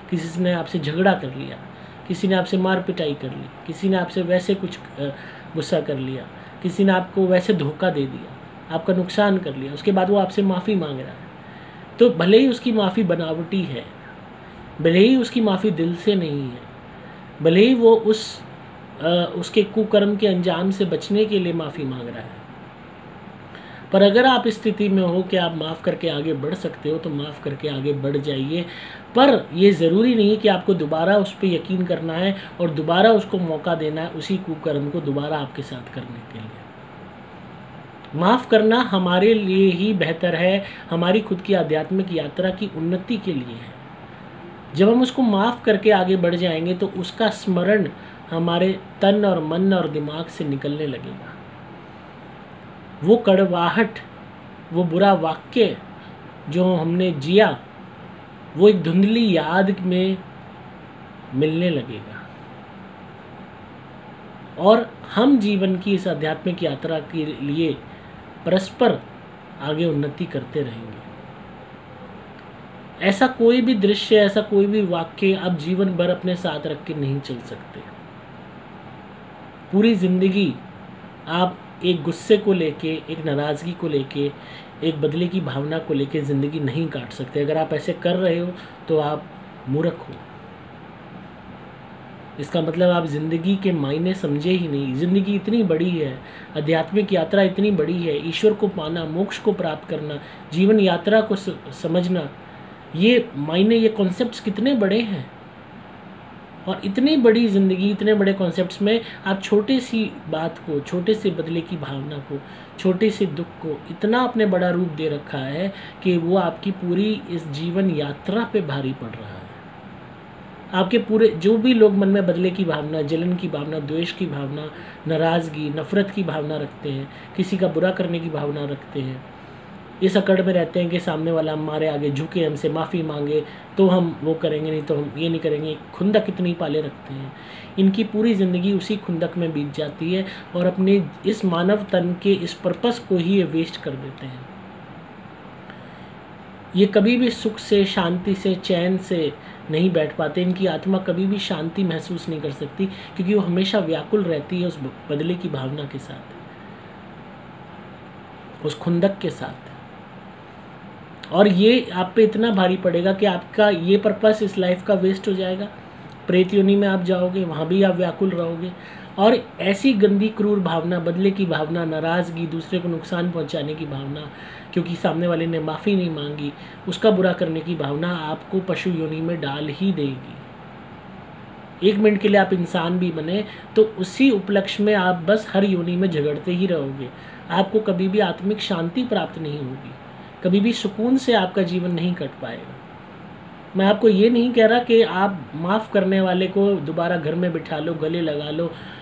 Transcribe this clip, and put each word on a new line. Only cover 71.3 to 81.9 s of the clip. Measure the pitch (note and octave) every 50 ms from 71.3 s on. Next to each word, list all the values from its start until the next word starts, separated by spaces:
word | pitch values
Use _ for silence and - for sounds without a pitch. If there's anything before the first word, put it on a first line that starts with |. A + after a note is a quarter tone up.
| - - - - - - - - - - - - - - - - - - - - - - - - - - - - - - - - - -
ऐसा | F3+ G3 G3 - C4
कोई | B3+ B3+ - A3+ A#3 B3 B3+
भी | A3+ B3+ B3
दृश्य, | G3 F#3+ G3+ G#3 - - - A3
ऐसा | G#3+ G#3 G3 G3 G#3+
कोई | G#3 - G#3 G3 G3+
भी | G3+ G#3+ G#3+
वाक्य | G3 F3 F3 E3 E3 - - - G3+ F#3+ F#3+
आप | F#3 E3+ F#3
जीवन | F3 D3+ D3 E3+ F#3 F3+ G3 F#3+
भर | F3+ E3+ F3 F3+
अपने | - - F3+ F#3 F3+
साथ | F3 - E3+ D3+ D3+ D3
रख | D#3 D3 D3 -
के | - D3+
नहीं | D3+ C#3 C3+ C#3 C#3
चल | C3+ - B2+ A#2
सकते। | - - A2 - - - - - - - - - - - - - - - - - - - - - - - - - - - - - - - - - - - - - - - - - - -
पूरी | F#3 G3 A3 A#3 A3+
ज़िंदगी | F3+ F#3 F3+ F#3 F#3 F#3+ F#3+ F#3 G3+ F#3+ C#3 - - - - - - - - - - - - - - - D#3
आप | E3 F3 F#3 F#3 - - - - - - E3+
एक | F3+